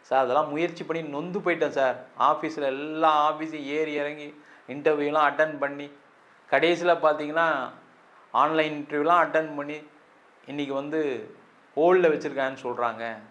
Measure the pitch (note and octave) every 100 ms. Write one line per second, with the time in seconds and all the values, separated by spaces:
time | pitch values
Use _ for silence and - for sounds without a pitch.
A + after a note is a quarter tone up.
0 | - C3 B2+ C3+ D3+ D3 E3+ E3+ D#3 E3
1 | D#3 C#3+ E3+ F#3+ F3 E3 D3 C3+ C3 A#2+
2 | - - C3 D3+ D#3+ D#3 C#3 C3+ D3+ D#3
3 | D#3+ D3+ D3+ D3+ D#3+ D#3 C#3 D3 D#3 D3
4 | D3 D3+ D3 D3+ - - - C3+ D3+ D3+
5 | D3 D3+ D3 C#3+ D#3 D3 C#3 C#3+ C#3+ -
6 | _ _ _ _ _ C#3+ D#3+ E3+ F3 E3
7 | D#3 D3+ D3+ D#3 E3 C#3+ B2+ - - _
8 | _ _ _ A#2 D3 D#3+ D#3 D3+ C#3+ D3
9 | D3+ F3 D#3 D#3+ D#3 D3 C#3+ D3+ D3+ _
10 | _ _ _ _ - C#3+ C#3 C3+ C#3+ D#3
11 | D3 A#2+ G#2+ - _ _ _ - E3 F#3
12 | F3 D3+ D3+ C3+ C3 C3+ B2 A#2+ A#2+ A2+
13 | A2+ A2 G#2+